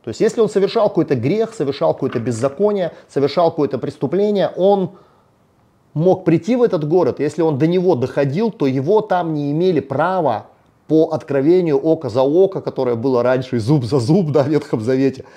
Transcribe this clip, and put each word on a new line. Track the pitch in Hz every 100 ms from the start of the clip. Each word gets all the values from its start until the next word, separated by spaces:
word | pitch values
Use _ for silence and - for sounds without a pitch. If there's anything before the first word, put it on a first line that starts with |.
То | -
есть | 147
если | 214 214
он | 220
совершал | 202 196 226 208
какой-то | 180 151 135
грех, | 117 208 220
совершал | - 143 139 160
какое-то | 151 135 123
беззаконие, | 117 113 131 139 208 202 170 - -
совершал | - - - 165
какое-то | 160 139 127
преступление, | 117 - 135 175 208 208 160 -
он | 185 196 185 - _ _ _ _ _ _ _ _ _
мог | 147 175 185 -
прийти | 165 165 247
в |
этот | 240 175 151
город, | 180 156 -
если | 147 160
он | 160 143
до | 156
него | 180 180 156
доходил, | 123 - 143 147 226
то | - 139
его | 131 135 214
там | 214 180 165
не | 151 143
имели | 151 185 160
права | - 131 165 185 151 104 - _ _ _ _
по | 156 160
откровению | 151 - 139 135 180 170 135
око | 151 160 135
за | 110
око, | 135 160 190 160
которое | 131 131 127 120
было | 127 123
раньше, | 120 131 127 120
и |
зуб | 107 151
за | 120 143
зуб, | 113 170 156
да, | 143
в | 135
Ветхом | 151 151 135
Завете. | 110 131 135 127 -